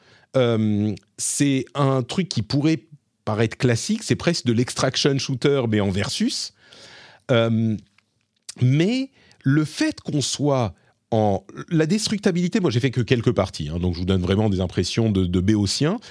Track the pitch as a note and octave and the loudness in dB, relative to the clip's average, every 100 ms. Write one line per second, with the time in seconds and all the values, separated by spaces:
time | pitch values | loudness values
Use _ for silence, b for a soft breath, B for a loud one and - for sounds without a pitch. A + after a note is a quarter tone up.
0 | b b b C3 A#2+ A2+ G#2+ G#2 G#2+ F2+ | b b b 0 2 2 2 0 0 -4
1 | _ - - - C#3+ C3+ - C#3+ C3+ C3 | _ -10 -6 0 0 0 -2 0 2 2
2 | A#2+ - E3 - G#2 C#3 D#3+ D#3+ - - | -2 -4 -4 -4 -2 0 0 0 -6 -20
3 | _ _ - G#2+ A2+ - B2 A#2 - A3 | _ _ -4 0 0 2 0 0 -2 -4
4 | - A#2+ E3+ E3+ A#2+ A2+ B2 - C3 - | -2 0 0 -2 0 0 0 0 -2 0
5 | D3 C#3 - C3 D3 C#3 A#2 G#2+ G2 F#2+ | 0 0 -2 0 0 2 2 2 0 0
6 | F#2 - A#3+ - - B B B B B | -4 -2 -4 -4 -10 B B B B B
7 | B B - A#2+ A2+ A2+ A2+ G#2 - _ | B B 0 2 2 2 0 -2 -8 _
8 | _ _ _ _ - - B2 D3 F#3+ B3+ | _ _ _ _ -14 -2 2 2 2 0
9 | C4+ b b b C3+ D3+ D3+ - D#4 - | -4 b b b 0 0 0 -2 -2 -4
10 | - C#3+ - - C#3+ C3 G#2 b b b | -6 -4 -4 -2 0 0 -2 b b b
11 | - A2+ G#2+ G2 - - - E3 D#3 G#3+ | -2 2 2 0 -6 -16 -2 0 2 0
12 | - G#3 G3+ F3 F3 A3+ E3+ A2+ C3+ B2+ | -2 -2 0 0 0 0 0 0 0 0
13 | A2+ B2 B2 G2+ F#2 - D2 E2+ F2+ E2 | 0 2 2 0 -2 -4 -6 -2 -2 -2
14 | F#2 F#2+ F2+ G2 G#2+ F#2 F#2 - - - | 0 0 2 2 2 0 -2 -2 -2 0
15 | A2+ F#2+ F2+ F#2 F#2+ G#2 G2+ - D3+ A3+ | 0 2 2 2 2 2 2 0 -2 -2
16 | B | B